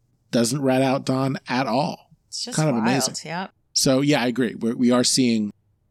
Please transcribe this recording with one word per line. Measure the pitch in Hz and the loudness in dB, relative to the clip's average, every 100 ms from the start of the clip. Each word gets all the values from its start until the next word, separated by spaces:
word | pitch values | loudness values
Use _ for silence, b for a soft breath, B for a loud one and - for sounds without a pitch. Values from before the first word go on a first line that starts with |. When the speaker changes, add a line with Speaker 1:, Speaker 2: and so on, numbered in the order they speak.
| _ _ - | _ _ -4
Speaker 1:
doesn't | 120 117 143 | 0 0 0
rat | 135 127 | 0 2
out | 135 135 127 | 2 0 -2
Don | 131 135 139 - | -2 -2 -4 -4
at | 123 131 | -4 0
all. | 117 160 - _ _ _ | 0 -2 -6 _ _ _
Speaker 2:
It's | - - | -12 -6
just | 247 | 0
Speaker 1:
Kind | 156 | 0
of | 120 | 2
Speaker 2:
wild. | 113 | 0
Speaker 1:
amazing. | 135 - - 151 | 0 -2 -6 -10
Speaker 2:
Yep. | 170 190 _ _ | -8 -10 _ _
Speaker 1:
So, | - 143 131 | -2 2 2
yeah, | 139 143 | 2 2
I | 123 | 0
agree. | 117 117 - | 0 -2 -2
We're, | 113 127 | -4 2
we | 120 | 4
are | 123 | 4
seeing, | 123 - 123 113 104 - _ _ _ | 4 2 2 2 -2 -8 _ _ _